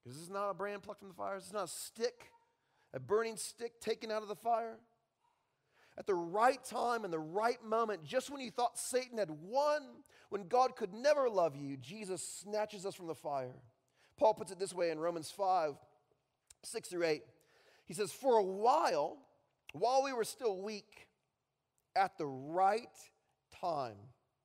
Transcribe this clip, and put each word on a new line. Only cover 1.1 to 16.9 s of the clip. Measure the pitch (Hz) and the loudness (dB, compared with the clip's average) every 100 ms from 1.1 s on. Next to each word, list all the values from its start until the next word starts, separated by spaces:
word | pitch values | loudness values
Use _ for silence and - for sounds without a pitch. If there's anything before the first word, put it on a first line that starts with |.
| 185 | -8
fire? | 202 196 | -6 -6
Is | 180 | -6
this | |
not | 208 | -6
a | 175 | -4
stick, | - - - 233 240 - - _ _ _ _ _ | -6 -12 -2 -4 -4 -20 -20 _ _ _ _ _
a | 131 | -12
burning | 123 208 226 220 | 0 2 2 -4
stick | - - 233 _ | -8 -8 -10 _
taken | - 220 226 | -4 -4 -2
out | 214 | -4
of | 208 | -4
the | 202 | -4
fire? | 226 226 226 220 _ _ _ _ _ _ _ _ _ _ _ - | 0 0 0 -10 _ _ _ _ _ _ _ _ _ _ _ -10
At | - | 2
the | 180 | 2
right | 170 190 240 269 | 4 6 6 4
time | - 220 233 233 202 | -4 -2 0 0 0
and | |
the | 165 | -4
right | 156 180 226 247 | -2 0 2 0
moment, | 220 220 226 196 | 0 0 2 -2
just | 151 240 247 | -2 -2 -2
when | 277 | -8
you | 254 | -8
thought | - 240 - | 0 -2 0
Satan | - 254 254 233 | -2 -2 -2 -4
had | 185 | -4
won, | 151 175 254 294 294 262 233 - - - | -4 -2 2 4 2 -2 -18 -20 -20 -8
when | 202 185 | -8 2
God | 247 254 254 | 4 4 2
could | 208 | -6
never | 208 269 294 254 | 0 4 4 4
love | 202 170 143 | 4 2 2
you, | 143 139 | -8 -8
Jesus | 123 208 202 185 | -10 -12 -8 -6
snatches | - - 196 208 214 208 190 | -6 -10 -6 -4 -4 -4 -8
us | |
from | 185 170 | -8 -10
the | 151 | -8
fire. | 151 143 127 123 - _ _ _ _ - | -4 -4 -4 -10 -20 _ _ _ _ 4
Paul | 214 214 | 4 4
puts | 185 | -4
it | 180 | -6
this | 185 180 | -6 0
way | 175 | 0
in | 156 | 2
Romans | 165 170 143 | -2 -2 -8
five, | - 196 185 156 135 - _ _ _ _ _ _ - | -2 2 2 2 -4 -14 _ _ _ _ _ _ -20
six | - 226 | -10 -10
through | - | -6